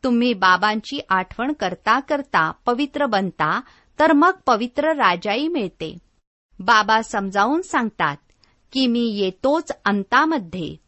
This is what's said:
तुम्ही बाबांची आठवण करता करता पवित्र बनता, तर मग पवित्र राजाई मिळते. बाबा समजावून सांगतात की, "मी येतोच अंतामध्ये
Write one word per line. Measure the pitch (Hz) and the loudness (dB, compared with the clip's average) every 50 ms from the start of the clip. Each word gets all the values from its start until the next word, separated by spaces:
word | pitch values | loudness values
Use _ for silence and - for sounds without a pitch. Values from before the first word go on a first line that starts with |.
| - | 0
तुम्ही | 262 240 233 240 247 233 | 0 0 2 2 0 0
बाबांची | 185 190 185 180 180 202 214 214 220 - - 277 285 - _ | 2 4 4 4 4 2 0 -2 -2 -6 -8 -12 -12 -4 _
आठवण | 190 185 185 _ - - 240 277 302 | -2 -2 -2 _ -8 -6 -6 -6 -4
करता | - 208 180 185 - _ 214 226 269 | -4 -4 -6 -6 -4 _ 0 0 0
करता | 269 - 302 277 269 _ - 180 160 160 - _ _ | 0 -2 -4 -4 -4 _ 0 0 0 0 -4 _ _
पवित्र | 240 240 240 294 277 - 294 285 | -2 -2 -2 -2 -4 -2 -2 -2
बनता, | 262 220 196 196 185 - - 156 151 175 226 247 - _ _ _ _ _ - | 0 0 0 -2 -2 -2 -2 -2 -2 -2 -4 -6 -12 _ _ _ _ _ 2
तर | 302 320 320 | 4 4 6
मग | 285 330 359 370 - _ | 6 4 4 2 0 _
पवित्र | - 240 208 233 240 _ - 285 320 320 | 0 0 0 0 -4 _ -2 -2 0 0
राजाई | 294 233 190 175 175 - 214 202 247 294 | 2 2 2 2 0 -2 -4 -4 -2 -2
मिळते. | 320 349 294 208 175 _ _ 170 156 - 175 _ _ _ _ _ _ _ _ _ _ _ - | -2 -2 -4 -4 -6 _ _ -12 -12 -12 -16 _ _ _ _ _ _ _ _ _ _ _ -6
बाबा | 185 220 233 214 208 202 220 220 | 0 2 4 4 4 2 2 0
समजावून | 226 - - 208 196 196 185 202 202 240 294 339 | 0 -2 -6 -6 -6 -2 0 0 0 2 0 -2
सांगतात | 370 - - 277 233 214 _ - 170 151 143 - _ _ _ _ _ _ _ _ _ _ - | -4 -2 -2 -2 -2 -2 _ -4 -4 -4 -4 -6 _ _ _ _ _ _ _ _ _ _ -2
की, | 262 262 | 0 0
"मी | 240 233 240 240 233 208 | 2 2 0 -2 -2 -2
येतोच | 208 196 185 185 _ - 262 294 330 - - - _ _ | -2 -2 -4 -4 _ -2 0 0 0 -2 -6 -14 _ _
अंतामध्ये | 202 202 202 196 _ 233 254 302 320 330 269 185 165 - 185 160 151 160 156 _ | -2 -2 -2 -2 _ 0 2 2 2 -2 -4 -6 -8 -10 -10 -8 -10 -10 -16 _